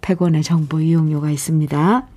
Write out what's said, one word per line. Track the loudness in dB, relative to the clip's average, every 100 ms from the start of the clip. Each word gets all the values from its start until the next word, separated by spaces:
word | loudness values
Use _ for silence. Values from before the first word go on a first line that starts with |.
백 | -2 0
원의 | 2 2
정보 | 2 0 0 0
이용료가 | 2 2 2 -2 -2
있습니다. | -4 -2 0 0 0 2 0 -4